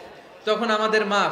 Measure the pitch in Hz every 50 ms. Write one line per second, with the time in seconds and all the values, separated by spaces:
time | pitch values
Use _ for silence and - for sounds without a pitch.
0 | - - - - - - - - - 214 214 196 233 226 214 214 220 214 214 214
1 | 208 196 202 202 185 156